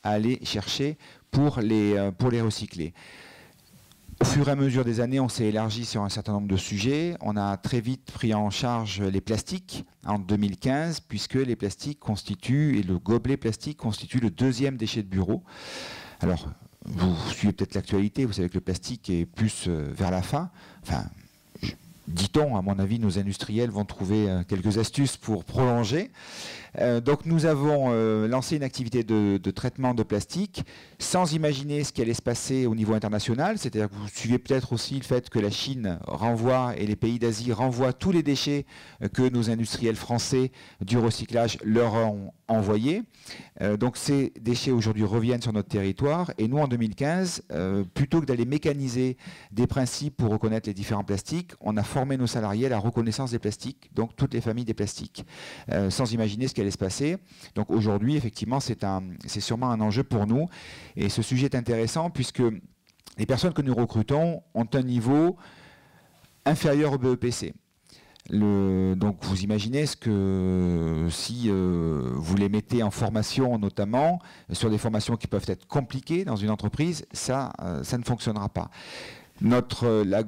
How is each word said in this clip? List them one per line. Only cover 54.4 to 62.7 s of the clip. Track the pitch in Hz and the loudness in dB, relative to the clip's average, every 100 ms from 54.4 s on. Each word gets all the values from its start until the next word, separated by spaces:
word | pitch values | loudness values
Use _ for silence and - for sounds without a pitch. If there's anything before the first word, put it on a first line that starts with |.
familles | 117 113 113 | -2 -2 -4
des | 110 | -2
plastiques, | 104 - - - - - - - - | -4 -4 -12 -14 -18 -16 -16 -14 -4
euh, | 90 98 | 0 0
sans | 90 123 | 0 -2
imaginer | 117 110 104 131 | 0 -2 0 -4
ce | |
qui | - | 0
allait | 101 | -2
se | - | -2
passer. | 98 - 143 185 - - - - | -4 -2 -2 -2 -8 -20 -10 -6
Donc | 104 | 0
aujourd'hui, | 107 107 101 113 151 | 2 2 2 2 0
effectivement, | 117 - 107 131 | 0 -4 -2 -2
c'est | 135 107 | -2 -4
un, | 98 95 92 87 - | -2 -2 -4 -12 -10
c'est | 107 | -8
sûrement | - 117 127 | -4 -2 0
un | 113 | 2
enjeu | 107 107 | 2 0
pour | 139 113 104 | 0 0 2
nous. | 120 175 - - - - - | 2 0 -6 -18 -18 -14 -2
Et | 101 | -2
ce | - | 0
sujet | 110 127 135 | 0 2 2
est | 127 | 0
intéressant | 117 113 113 165 170 | 0 0 0 0 -2
puisque | - 127 - 120 107 - | -2 -4 2 2 2 -10